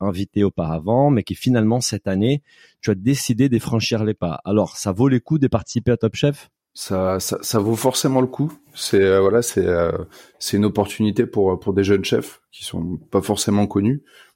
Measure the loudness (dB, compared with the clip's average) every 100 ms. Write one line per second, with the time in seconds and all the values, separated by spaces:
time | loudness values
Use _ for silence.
0 | -4 -4 -4 0 0 0 -4 -4 0 2
1 | 2 2 -2 -4 0 2 2 0 -2 -6
2 | -2 0 0 0 -6 _ _ _ -4 0
3 | 0 0 0 2 2 2 0 -2 -2 -2
4 | -2 -2 -4 -6 0 0 0 -2 -4 2
5 | 2 2 0 0 2 0 -2 -4 0 0
6 | 0 0 -2 -2 -10 _ _ -14 -6 -2
7 | 0 -2 -4 -6 -2 0 0 0 0 0
8 | 2 2 0 -2 -4 -6 _ -12 0 4
9 | 4 4 4 2 0 0 0 2 0 -2
10 | -8 -16 -20 -14 -4 0 2 0 -2 0
11 | -2 0 -2 0 0 0 -2 0 2 2
12 | 0 -4 -4 -14 _ -18 -12 -8 -8 -8
13 | -4 -2 -2 -2 0 0 0 0 0 -2
14 | -8 -20 -20